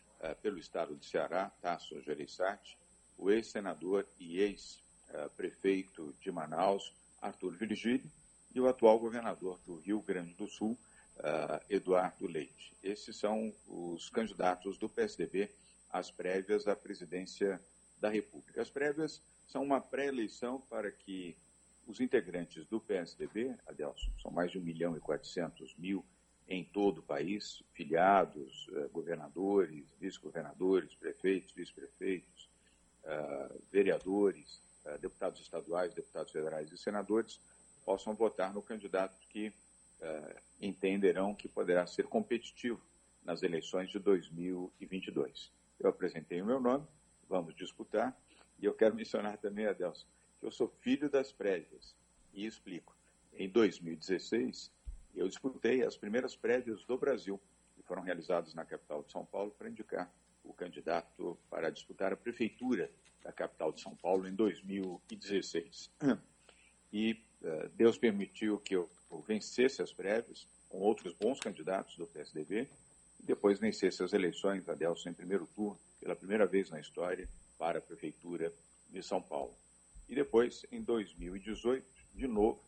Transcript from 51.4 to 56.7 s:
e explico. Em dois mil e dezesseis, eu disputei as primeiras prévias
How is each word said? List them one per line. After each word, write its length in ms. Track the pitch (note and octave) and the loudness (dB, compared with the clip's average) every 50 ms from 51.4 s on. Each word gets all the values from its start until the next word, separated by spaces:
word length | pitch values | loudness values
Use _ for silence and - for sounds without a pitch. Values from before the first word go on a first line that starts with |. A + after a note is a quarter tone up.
| - G2+ F#2+ E2+ D2+ - - - - - - _ _ _ _ _ _ - - | 0 0 0 0 -2 -8 -20 -20 -20 -20 -20 _ _ _ _ _ _ -16 -10
e 120 | G2 G#2 | -6 -6
explico. 480 | A2 G#2+ - - G2 F#2 - - - - _ _ _ _ _ _ _ - | -6 -8 -10 -12 -10 -10 -10 -12 -14 -20 _ _ _ _ _ _ _ -10
Em 140 | - F#2+ | -8 -4
dois 320 | F#2+ F#2+ A#2 A2 F#2 - - | 4 6 8 8 8 6 0
mil 140 | F2 E2 E2 | -6 -8 -8
e 20 | |
dezesseis, 720 | D#2 - - F#2+ E2+ - - A2 A2+ B2+ A#2+ - - - - _ _ - - - - - - - | -6 -2 -2 -2 -2 0 0 0 0 0 0 -4 -8 -14 -18 _ _ -14 -14 -14 -14 -16 -12 -4
eu 140 | - - | -2 -2
disputei 560 | F#2 - - - C3+ B2+ - - A2+ B2+ C3 A#2 | -2 -2 -2 -6 -6 -4 0 2 2 4 4 2
as 140 | A2+ - | 0 -2
primeiras 380 | - - G#2 G#2 B2+ C3 B2+ - | -6 -6 -2 -2 0 -2 -2 -6
prévias 480 | - - A2+ A#2+ B2+ B2 A#2+ | -4 0 2 2 2 2 -2